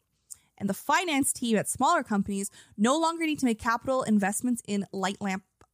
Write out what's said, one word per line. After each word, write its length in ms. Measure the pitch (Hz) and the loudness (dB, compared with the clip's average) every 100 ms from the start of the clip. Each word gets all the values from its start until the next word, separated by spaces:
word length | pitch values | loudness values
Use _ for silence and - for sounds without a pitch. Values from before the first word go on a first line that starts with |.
| _ _ _ - _ _ | _ _ _ -20 _ _
And 100 | 196 | -4
the 60 | |
finance 580 | 196 - 311 359 277 - | -4 0 2 2 0 0
team 240 | - 240 208 | -2 0 0
at 120 | - | 0
smaller 320 | - 277 339 | 0 2 2
companies 480 | 254 202 196 196 196 - - - | 0 -2 0 -4 -6 -10 -20 0
no 220 | 226 302 | 2 4
longer 280 | 320 330 320 | 2 0 -2
need 100 | 294 | 0
to 60 | 254 | 0
make 140 | 226 | 0
capital 420 | 233 233 - 262 | 0 -2 0 -2
investments 640 | - 214 196 208 247 240 - | 2 2 2 -2 -2 -4 -4
in 200 | 202 190 | -4 -4
light 300 | 190 190 202 | -4 -4 -4
lamp 220 | 202 190 - _ _ | -4 -4 -8 _ _